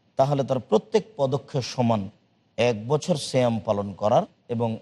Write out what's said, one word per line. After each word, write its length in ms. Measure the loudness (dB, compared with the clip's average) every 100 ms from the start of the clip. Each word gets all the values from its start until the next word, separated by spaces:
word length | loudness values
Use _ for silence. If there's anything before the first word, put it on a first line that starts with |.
| _ 0
তাহলে 280 | 2 2
তার 160 | 0 -2
প্রত্যেক 440 | 0 0 2 -2 -2 -4
পদক্ষেপ 440 | -2 -2 -4 -6
সমান 480 | -6 -2 2 2 -2 -12 _ _ _ 0
এক 300 | 0 0 0
বছর 280 | -2 0 -4
সিয়াম 440 | 0 0 2 0
পালন 340 | -2 -2 -2
করার 300 | -2 2 2 0 _ -8
এবং 280 | -4 -4 -4